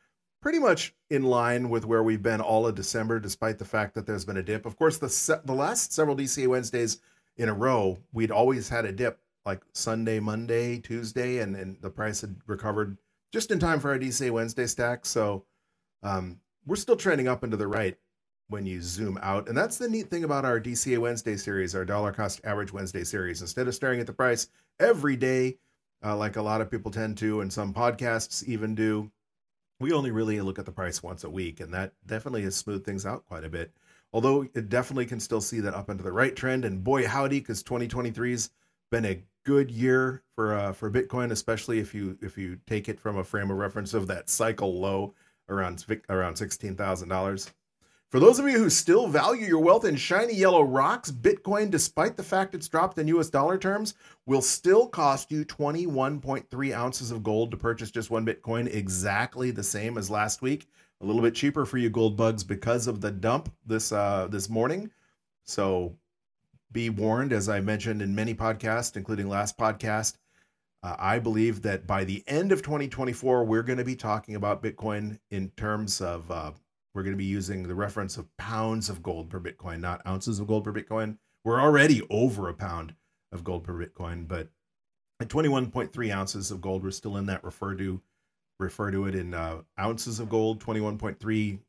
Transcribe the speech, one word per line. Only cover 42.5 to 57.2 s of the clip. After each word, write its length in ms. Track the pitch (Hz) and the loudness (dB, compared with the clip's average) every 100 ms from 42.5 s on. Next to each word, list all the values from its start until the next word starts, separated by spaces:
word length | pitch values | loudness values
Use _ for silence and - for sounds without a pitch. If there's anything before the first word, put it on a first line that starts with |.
| 90 - | -10 -4
take 240 | 107 104 | -4 -4
it 100 | 101 | -6
from 180 | 110 101 | -4 -4
a 60 | |
frame 280 | 92 104 101 | -2 -2 0
of 60 | 95 | 0
reference 360 | 101 107 98 | -2 -4 -2
of 140 | 110 95 | -2 -2
that 200 | 90 - | -4 -2
cycle 520 | - 113 110 101 90 | 2 2 2 -2 0
low 340 | 95 98 101 - _ _ - | 0 0 -2 -8 _ _ -6
around, 380 | 98 92 87 - 110 - | -4 -2 -4 -6 -6 -2
around 260 | 95 90 85 | 0 0 -4
sixteen 400 | 101 - 104 95 | -6 -6 -8 -4
thousand 340 | 98 90 87 | -2 -2 -2
dollars. 420 | 92 98 98 - _ _ _ _ _ _ | -2 -2 -4 -8 _ _ _ _ _ _
For 100 | 131 | 10
those 200 | 185 254 | 10 10
of 80 | 277 | 6
you 100 | 247 | 6
who 140 | 208 | 6
still 360 | - - 196 233 | 4 6 6 6
value 380 | 147 160 247 208 | 4 4 2 2
your 140 | 165 | 4
wealth 260 | 165 190 214 | 8 8 6
in 100 | 143 | 0
shiny 380 | - 180 233 | 2 2 2
yellow 300 | 214 190 175 | 4 8 8
rocks, 480 | 139 131 143 240 - | 8 6 4 2 -4
Bitcoin, 580 | 127 143 - - 208 214 | 2 2 2 0 0 2
despite 480 | 170 - - 190 233 | 2 0 2 0 0
the 60 | |
fact 320 | 185 190 190 185 | -2 0 0 -4
it's 120 | 156 | -2
dropped 300 | 165 151 - | 2 2 2
in 100 | 156 | 2
U 120 | 165 | 2
S 100 | 160 | 4
dollar 300 | 139 151 190 | 2 2 2
terms, 340 | 196 202 214 - - - - | 0 0 -2 -8 -20 -18 2
will 160 | 135 | 2
still 460 | - - 175 202 240 | 4 2 6 8 6
cost 440 | - 143 135 - | 4 4 2 0
you 140 | 151 151 | -4 -4
twenty-one 760 | - 147 160 175 135 131 147 | -2 -2 0 0 2 0 0
point 300 | 131 135 - | -4 -4 -4
three 240 | 123 135 | -4 -4
ounces 380 | 113 123 127 123 | -2 -2 -4 -6
of 100 | 117 | -4